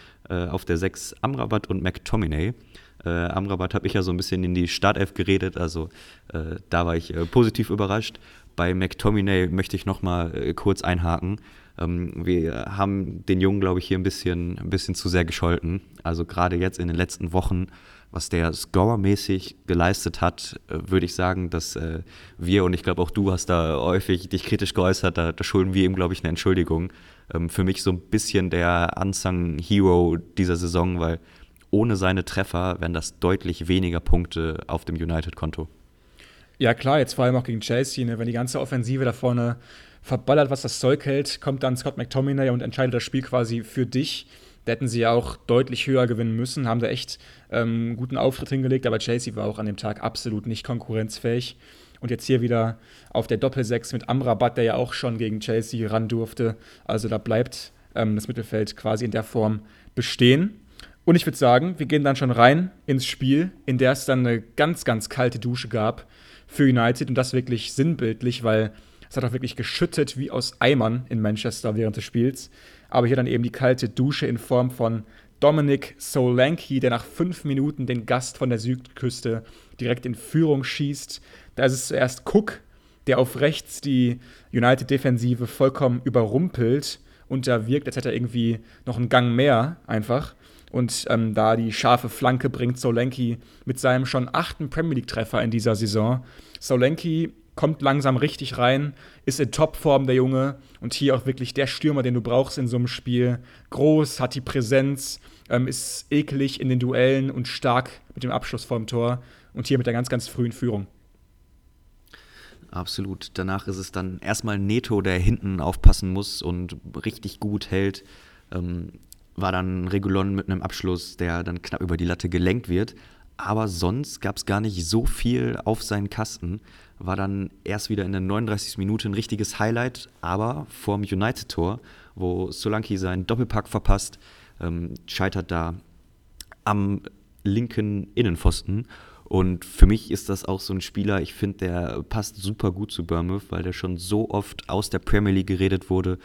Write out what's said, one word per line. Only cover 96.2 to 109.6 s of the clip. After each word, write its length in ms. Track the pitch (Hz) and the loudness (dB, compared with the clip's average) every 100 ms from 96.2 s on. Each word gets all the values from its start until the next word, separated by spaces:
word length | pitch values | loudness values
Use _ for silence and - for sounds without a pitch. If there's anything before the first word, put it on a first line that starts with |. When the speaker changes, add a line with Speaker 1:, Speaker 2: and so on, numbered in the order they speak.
| 127 - - - | -4 -18 -20 -12
Speaker 2:
Solanke 720 | - 127 127 160 170 160 165 - _ | -2 2 4 2 -2 -2 -2 -6 _
kommt 280 | - 151 156 | -2 -2 0
langsam 340 | 139 139 135 127 | 2 2 2 2
richtig 400 | 147 - 131 120 | 0 -2 -8 2
rein, 380 | 123 135 147 143 - - - | 4 4 0 -6 -18 -10 -4
ist 120 | 131 | -2
in 120 | 127 | 0
Topform, 560 | - 156 - 156 139 135 | 2 0 2 4 4 6
der 80 | |
Junge. 420 | 127 131 131 135 135 - - | 4 4 2 0 -4 -14 -12
Und 140 | 120 | -8
hier 200 | - 139 | 0 2
auch 120 | 131 127 | 2 0
wirklich 260 | 127 123 | -4 -4
der 140 | - 131 | -2 -2
Stürmer, 360 | - 156 147 | 0 0 2
den 120 | 127 | 2
du 80 | 123 | 0
brauchst 340 | 117 120 135 - | 2 2 2 -2
in 100 | 123 | -2
so 120 | 120 | 0
einem 80 | 123 | -2
Spiel. 540 | - - 120 123 123 - - - | -4 -2 2 2 0 -6 -20 -10
Groß, 520 | - 147 156 151 - | 2 4 6 4 0
hat 140 | 127 | -4
die 60 | 139 | -4
Präsenz, 800 | 127 139 113 135 135 139 - - - - - | -4 -2 2 4 2 -2 -8 -12 -16 -20 -2
ähm, 180 | 120 127 | 0 0
ist 380 | 131 - - - | -4 -8 -10 -2
eklig 520 | 147 147 135 135 - | 0 0 0 -2 -2
in 80 | 135 | 0
den 80 | 127 | 0
Duellen 520 | 123 123 127 135 135 | 2 4 4 4 0
und 160 | 131 123 | -4 -6
stark 440 | - 135 120 131 - - | -2 0 0 0 -10 -20
mit 100 | - | -8
dem 60 | 123 | -4
Abschluss 340 | 123 - 123 | -4 -4 -8
vorm 220 | - 120 110 | -4 -6 -2
Tor. 360 | 120 117 123 - - _ | -2 0 -2 -8 -20 _
Und 140 | - | -8